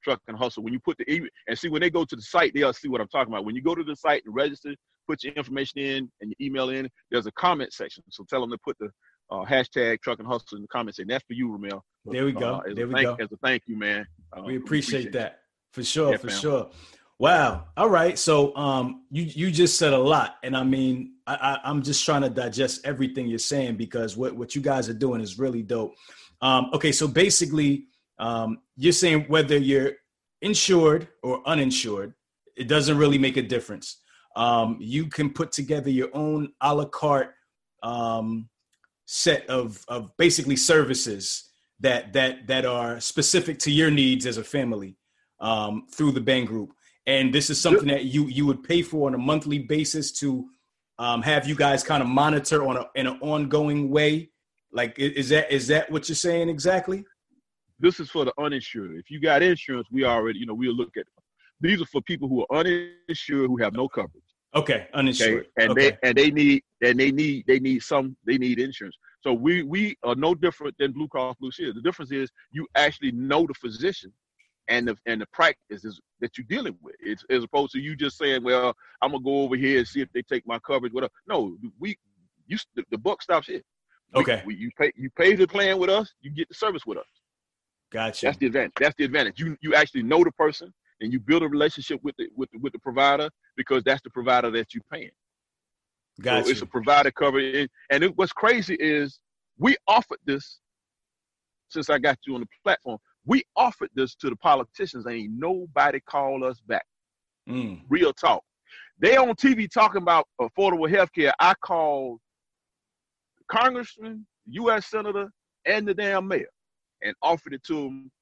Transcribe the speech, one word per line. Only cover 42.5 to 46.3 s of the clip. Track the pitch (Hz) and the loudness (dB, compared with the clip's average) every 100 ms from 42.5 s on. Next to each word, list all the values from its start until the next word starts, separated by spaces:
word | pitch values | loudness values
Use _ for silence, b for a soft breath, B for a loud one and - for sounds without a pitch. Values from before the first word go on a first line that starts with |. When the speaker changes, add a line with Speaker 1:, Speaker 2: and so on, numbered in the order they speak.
| 131 127 | -2 0
Speaker 2:
are | 123 120 117 | -2 -4 -6
specific | - - 143 185 175 147 | -6 -2 2 2 0 -4
to | - | 0
your | 147 160 | 4 4
needs | 147 135 127 127 | 4 4 2 -2
as | 113 | -6
a | |
family, | 110 147 123 110 98 95 _ _ _ _ | -6 -4 -2 -4 -8 -16 _ _ _ _
um, | 110 110 107 107 - | -4 -2 -2 -6 -10
through | - 151 | -2 0
the | 131 | 0
Bang | 117 | 0